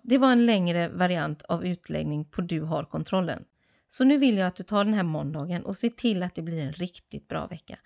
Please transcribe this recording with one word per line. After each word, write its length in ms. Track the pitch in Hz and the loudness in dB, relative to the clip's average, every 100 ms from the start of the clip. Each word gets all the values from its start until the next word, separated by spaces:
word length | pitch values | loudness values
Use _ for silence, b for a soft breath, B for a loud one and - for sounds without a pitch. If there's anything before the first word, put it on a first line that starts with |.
det 160 | 233 254 | 0 4
var 140 | 262 | 6
en 140 | 247 233 | 6 6
längre 420 | 214 175 170 170 | 4 2 0 0
variant 540 | 175 180 175 151 151 | 0 0 0 -2 -6
av 240 | - 170 180 | -4 -4 -2
utläggning 580 | 175 - 156 151 151 | -4 -6 -6 -4 -4
på 160 | 151 - | -6 -6
Du 200 | 175 160 | -4 -4
har 240 | 156 160 | -4 -4
kontrollen. 600 | 147 156 - 190 170 110 - _ _ _ _ | -4 -8 -2 -2 -2 -4 -12 _ _ _ _
Så 160 | - | 2
nu 140 | 262 294 | 4 6
vill 180 | 262 208 | 4 2
jag 100 | 185 | 0
att 100 | - | -4
du 60 | |
tar 220 | 185 208 | -4 0
den 100 | 208 | 2
här 80 | 214 | 0
måndagen 640 | 175 156 143 151 151 175 | 0 -2 -6 -6 -6 -6
och 120 | - 196 | -6 -4
ser 120 | 233 | -4
till 340 | 233 240 190 | -2 -2 0
att 120 | 180 | -2
det 80 | - | -6
blir 200 | 165 165 | -6 -4
en 100 | 143 | -6
riktigt 560 | 151 - - _ 143 - | -6 -8 -10 _ -18 -10
bra 180 | 156 156 | -8 -8
vecka. 320 | 160 - - | -12 -16 -20